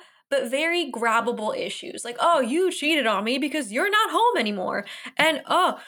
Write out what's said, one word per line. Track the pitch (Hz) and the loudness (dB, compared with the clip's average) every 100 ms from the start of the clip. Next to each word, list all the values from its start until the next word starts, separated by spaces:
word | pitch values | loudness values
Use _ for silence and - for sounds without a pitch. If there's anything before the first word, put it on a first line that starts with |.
| - _ - | -16 _ -2
but | 277 240 | -2 0
very | 269 320 349 294 | -2 0 0 -2
grabbable | 240 233 226 226 208 214 - | -2 2 2 0 -2 -4 -4
issues. | - - - - | -6 -8 -12 -12
Like, | 233 240 | -10 0
"Oh, | 330 320 | 2 4
you | 233 311 370 | 2 2 0
cheated | - 294 320 226 | 0 0 2 2
on | 196 | 0
me | 214 269 | 0 -2
because | 285 311 220 | -2 -4 -4
you're | 226 392 | -2 0
not | 415 440 | 2 2
home | 330 480 370 | 2 2 2
anymore." | 214 202 - - - - - - | -2 -2 -4 -6 -8 -14 -8 2
And, | 311 302 - | 2 2 0
"Oh, | 320 349 - | 2 2 0